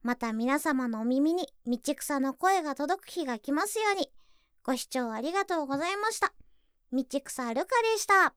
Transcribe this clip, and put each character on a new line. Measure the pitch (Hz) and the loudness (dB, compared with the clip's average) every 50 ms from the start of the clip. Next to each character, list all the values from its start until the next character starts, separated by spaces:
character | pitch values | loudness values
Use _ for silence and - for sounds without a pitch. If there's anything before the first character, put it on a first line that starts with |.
ま | - 233 240 | -2 -4 -4
た | - 240 226 220 | -2 -4 -4 -2
皆 | 220 233 247 269 294 | -2 0 2 2 2
様 | - 330 285 262 254 | 2 0 0 0 0
の | 247 226 214 | -2 -2 -2
お | 226 | 0
耳 | 240 254 269 285 311 330 | 0 2 4 4 2 2
に | 359 359 - _ _ _ | 0 -2 -4 _ _ _
道 | 233 247 233 - 285 294 | -4 -4 -2 0 -4 -4
草 | - - - 294 277 | -2 -2 -4 -2 0
の | 262 269 262 | 0 -2 -2
声 | - - 370 392 381 320 | 0 2 4 4 4 2
が | 302 269 | -2 -4
届 | 269 285 294 359 381 - | -4 -2 -2 -2 -2 -4
く | |
日 | - - 359 320 | -10 -6 -6 -4
が | 269 240 | -4 -4
来 | 220 - - | -6 -2 -2
ま | 285 302 370 | 0 0 0
す | 415 - | 0 0
よ | 440 440 415 403 | 0 0 0 2
う | 381 | 0
に。 | - - _ - - _ - _ _ _ _ _ _ | -2 -6 _ -20 -20 _ -20 _ _ _ _ _ _
ご | - 262 | -4 -2
視 | 247 - | -2 -4
聴 | _ - 262 247 233 | _ -4 -4 -4 -2
あ | 220 220 | -4 -4
り | 240 302 349 | -4 -2 -2
が | 392 381 | -2 -2
と | 392 359 330 294 | 0 -2 -2 -2
う | |
ご | 262 277 | -2 -2
ざ | 277 320 349 | -2 -2 -2
い | 392 | -2
ま | 403 415 440 | 0 -2 -2
し | 453 - | 0 0
た。 | 440 - _ - - - - _ _ _ _ _ _ _ 247 | -2 -2 _ -8 -20 -20 -20 _ _ _ _ _ _ _ -4
道 | 262 262 _ - 277 | -4 -2 _ -4 -4
草 | 277 - - - 247 233 226 | -4 -4 -8 -6 -4 -2 -2
る | 254 | -2
か | 349 - 523 480 453 453 453 | -2 2 2 2 2 2 0
で | 403 | 0
し | - | 2
た。 | - 403 392 359 294 _ | 4 6 6 6 4 _